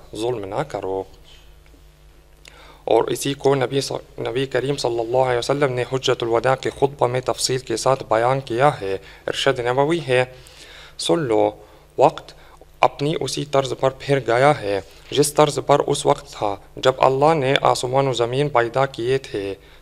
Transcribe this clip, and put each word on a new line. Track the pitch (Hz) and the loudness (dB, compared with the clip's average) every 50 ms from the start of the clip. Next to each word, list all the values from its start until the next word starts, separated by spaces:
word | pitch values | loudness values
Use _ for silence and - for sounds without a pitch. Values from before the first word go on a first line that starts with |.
| - - - | -10 -14 -8
ظلم | 107 110 120 127 110 98 | -6 -4 -4 -4 -4 -6
نہ | 95 101 123 151 147 | -6 -6 -6 -6 -6
کرو۔ | - 101 95 95 95 95 95 - - - - - - - - - - - - - - - - - - - - - - - - - - - - - - - - - - - - | -6 -6 -6 -4 -4 -4 -4 -6 -10 -20 -20 -20 -20 -20 -20 -20 -20 -20 -20 -20 -20 -20 -20 -20 -20 -20 -20 -20 -20 -20 -20 -20 -20 -20 -20 -20 -20 -20 -20 -20 -20 -10 -2
اور | - - 113 - | 0 2 2 2
اسی | - 120 117 - 139 139 | 0 -2 -4 -4 -4 -4
کو | 139 - 135 139 | 0 2 2 2
نبی | 135 127 113 135 139 | 2 0 0 -2 -2
ص-، | 135 - 131 131 - - - - | -4 -4 -6 -8 -10 -12 -14 -10
نبی | 123 117 117 131 135 | -8 -6 -4 -4 -4
کریم | 135 - 123 123 135 143 | -2 -2 -2 -2 -2 -2
صلی | 139 - 123 117 117 | -2 -2 -2 -2 -2
اللہ | 113 113 120 | -2 -2 0
علیہ | 127 131 127 123 120 | 0 2 2 0 0
وسلم | 113 - 139 143 147 135 127 | 0 -2 0 0 0 0 0
نے | 123 120 - 131 | -2 -2 -2 -4
حجۃ | 131 - 143 123 - 123 | -2 0 0 0 0 0
الوداع | 117 113 117 110 127 131 | 0 2 2 2 2 0
کے | - - 113 | 0 -2 -4
خطبہ | - - 139 135 143 - 127 | -4 0 -2 -2 0 0 -2
میں | 120 123 127 123 | 0 0 -2 -2
تفصیل | - 113 - - - 131 127 | -2 -2 -2 -2 -2 -2 -4
کے | - - 113 | -4 -4 -4
ساتھ | 110 - 127 135 - 110 - | -2 0 2 0 0 0 0
بیان | 110 110 117 123 135 139 | 0 2 2 2 0 0
کیا | 135 - 113 117 139 147 143 - | -2 -4 -2 0 2 2 2 0
ہے۔ | 101 95 95 92 - - - - - | -4 -6 -6 -6 -8 -10 -20 -12 -8
ارشاد | - - - - 139 131 127 | -6 -4 -2 0 0 0 0
نبوی | 117 120 123 135 139 151 175 170 143 131 | 0 0 0 2 2 2 0 -2 0 0
ہے، | 127 127 127 127 - - - - - - - - - - - - - - | 2 2 2 0 -4 -12 -20 -20 -20 -20 -20 -20 -20 -20 -20 -18 -12 -6
"سن | - - 170 170 | -2 0 0 0
لو، | 151 120 110 107 104 107 107 - - - - - - - _ - | 0 2 2 4 4 2 0 -2 -10 -20 -20 -20 -20 -8 _ 4
وقت | 127 156 - - - - - - - - - - - - - - | 4 4 4 2 -8 -18 -20 -20 -20 -20 -20 -20 -20 -20 -4 0
اپنی | - 127 - - 139 147 165 - | 0 0 0 0 -4 -4 -2 -4
اسی | 135 135 - 147 143 | -4 -6 -6 -6 -4
طرز | 139 - 135 135 127 120 - | -2 0 0 0 0 -2 -2
پر | 135 131 127 - | -2 -2 -2 -2
پھر | - - 143 139 117 | -2 -2 -2 0 0
گیا | 117 113 123 135 147 151 110 | 2 2 4 4 4 2 2
ہے | 104 101 101 98 92 - - - - - | 0 -4 -4 -4 -4 -8 -14 -20 -14 -4
جس | 117 127 147 147 - | 0 0 0 2 4
طرز | - 151 147 - 139 120 | 2 2 2 2 -2 0
پر | - 143 143 - | 2 2 2 2
اس | - 143 143 - | 0 -2 0 0
وقت | 139 143 - - - - | 0 0 0 -2 -12 -8
تھا | - 110 104 98 - - - - | -4 -4 -4 -4 -4 -10 -16 -10
جب | - - - 170 - | -2 0 0 2 4
اللہ | - 131 135 135 143 156 165 | 4 2 4 4 4 2 2
نے | 156 131 131 139 147 - | 2 2 0 0 2 2
آسمان | 127 123 - - 123 127 135 139 135 | 2 2 2 0 -2 0 0 0 0
و | 123 | 0
زمین | 113 120 117 123 135 147 143 | 0 -2 -2 0 0 -2 0
پیدا | 143 120 117 117 113 131 135 | 0 0 0 0 0 -2 -2
کیے | 135 - - 117 123 131 131 | -2 -2 -4 -2 -2 -2 -2
تھے۔ | - - - 104 98 98 95 - - - - - | -2 -4 -8 -6 -6 -6 -8 -10 -12 -20 -20 -20